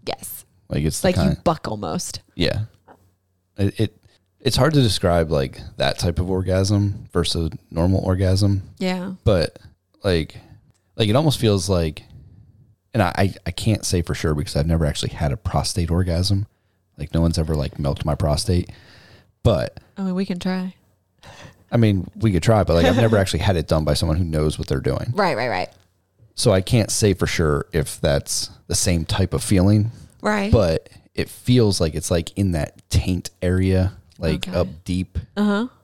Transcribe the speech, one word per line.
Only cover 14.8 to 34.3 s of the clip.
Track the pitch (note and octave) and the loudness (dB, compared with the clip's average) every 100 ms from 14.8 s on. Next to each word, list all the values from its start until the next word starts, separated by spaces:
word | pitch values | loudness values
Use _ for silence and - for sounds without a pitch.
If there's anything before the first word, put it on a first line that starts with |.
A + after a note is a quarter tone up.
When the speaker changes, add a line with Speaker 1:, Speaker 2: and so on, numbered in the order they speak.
| D#2 | 0
Speaker 2:
actually | - - | -2 -6
had | - D2+ | -4 -4
a | D#2 | -4
prostate | - - - - E2+ | -4 -2 -2 -4 -2
orgasm. | E2+ F2+ E2+ F#2 G2 G#2+ _ _ _ _ - | 0 0 0 0 -2 -4 _ _ _ _ -14
Like, | D2 | -6
no | E2 | 0
one's | E2+ E2 | 0 0
ever, | D#2 D#2 | -2 -2
like, | C#2+ - | -4 -4
milked | D2 C#2+ D#2 | -4 -4 -4
my | D2 | -2
prostate. | D#2 C#2+ - F2+ - - - - - - _ _ | 0 0 0 0 0 -10 -20 -20 -20 -20 _ _
But | - F2 A1+ - _ - | 0 2 -2 -8 _ -8
Speaker 1:
I | |
mean, | F#3+ F#3 | -4 -2
we | G3 | -4
can | F3+ | -4
try. | F#3 F#3 F#3 - _ _ _ _ - - - - _ | -4 -4 -6 -12 _ _ _ _ -20 -20 -20 -20 _
Speaker 2:
I | A#2+ | 2
mean, | A2 G2 - - | 4 4 -2 -2
we | A2+ | 2
could | F2 | 2
try, | F#2 A2 | 4 4
but, | F#2 E2 | 4 4
like, | - | 4
I've | A#2+ | 4
never | A2+ A2 | 4 4
Speaker 1:
<laughs> | |
Speaker 2:
actually | F#2+ E2 | 2 0
had | G#2+ F2+ | 0 0
it | D2+ | 2
done | D#2+ | 0
by | D#2 | 2
someone | D2 E2 D#2+ | 0 0 0
who | |
knows | F2 D#2+ D#2 - | 0 0 0 -2
what | - | -4
they're | C#2 | -2
doing. | B1+ - - | -2 -4 -4
Speaker 1:
Right, | C3+ G3 A#2+ | -2 0 0
right, | B2 | -2
right. | F#2+ F2+ - _ _ _ _ _ - | -4 -6 -10 _ _ _ _ _ -2
Speaker 2:
So | B2 | 2
I | F#2+ | 2
can't | F#2+ B2 G2+ | 4 0 2
say | - G#2+ | 2 2
for | F#2 - | 2 0
sure | - D#2+ C#2+ - | 0 0 0 -2
if | - C#2 - | -2 -2 -2
that's | D#2+ C#2+ - - - - _ | 0 0 -2 -6 -8 -14 _
the | - | -2
same | - E2+ D2+ | 0 0 -2
type | - F#2 | -2 -2
of | - | -2
feeling. | - F#2+ F#2 G#2+ G#2+ - - _ | 0 2 4 4 2 -4 -20 _
Speaker 1:
Right. | G#3+ G#3+ G3 | -2 -2 2
Speaker 2:
But | A#3 F2 D#2+ - - _ | 2 2 0 -4 -20 _
it | - D#2+ | -8 -8
feels | - - B2+ G#2+ F#2+ | -8 2 4 4 2
like | E2+ D2+ | 0 -2
it's, | - | -2
like, | F2 D#2+ - | -2 -2 -2
in | G2 | 0
that | E2 D2 - _ | 0 -4 -10 _
taint | - - F#2 - _ | -2 0 -4 -4 _
area, | F2+ F#2 F#2+ F#2+ F#2 - _ _ | -2 2 2 2 0 -2 _ _
like, | F#2 | -4